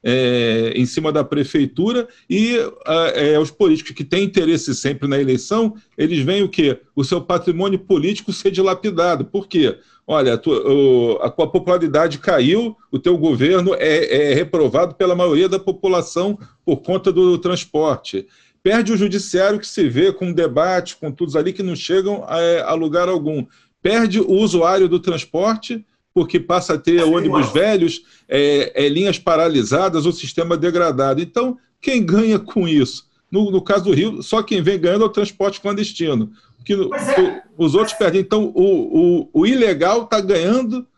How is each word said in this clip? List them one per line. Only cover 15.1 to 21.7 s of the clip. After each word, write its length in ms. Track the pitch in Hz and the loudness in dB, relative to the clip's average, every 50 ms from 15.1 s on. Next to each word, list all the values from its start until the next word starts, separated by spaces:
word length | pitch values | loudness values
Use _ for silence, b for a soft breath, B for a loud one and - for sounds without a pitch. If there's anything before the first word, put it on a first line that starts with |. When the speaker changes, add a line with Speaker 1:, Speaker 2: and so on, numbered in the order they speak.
| 180 | 2
Speaker 1:
maioria 340 | 180 180 175 151 151 185 180 | 2 2 2 2 2 2 0
da 120 | 185 190 | 0 -2
população 760 | 190 190 185 190 - 190 185 175 170 - - 170 180 202 208 B B B B B _ | -4 -6 -6 -2 -2 0 0 0 -2 -4 -4 -4 -4 -4 -6 B B B B B _
por 120 | - 147 127 | -2 -2 -2
conta 340 | - - 185 190 190 196 | -2 -4 -4 -2 -2 0
do 260 | 170 180 185 180 175 170 | 2 4 4 4 2 0
transporte. 880 | 180 175 180 175 - _ - 151 156 151 131 - - - - 98 98 b b b b b b b | -2 -4 -4 -4 -8 _ -2 0 0 0 -2 -2 -6 -10 -10 -10 -10 b b b b b b b
Perde 320 | _ 185 214 233 233 202 | _ 0 2 2 2 0
o 40 | 226 | 0
judiciário 640 | 196 208 202 180 202 190 - - 180 190 202 208 202 | 0 0 0 0 -4 -6 -2 0 2 2 2 0 -2
que 80 | - - | -6 -8
se 200 | - - 175 135 | -2 -2 -2 0
vê 240 | 117 135 175 196 | 2 2 2 2
com 200 | 185 - 185 180 | 0 -2 -6 -4
debate, 640 | 165 160 165 139 120 143 165 185 185 180 180 - - | -2 -2 -2 0 0 0 0 2 0 -2 -4 -6 -14
com 160 | _ 160 151 | _ -10 -10
tudo 260 | 139 - 175 156 139 160 | -6 -6 -6 -2 -2 -2
ali 140 | 151 185 | -2 -2
que 100 | 185 - | -4 -4
não 140 | 196 180 | -6 -6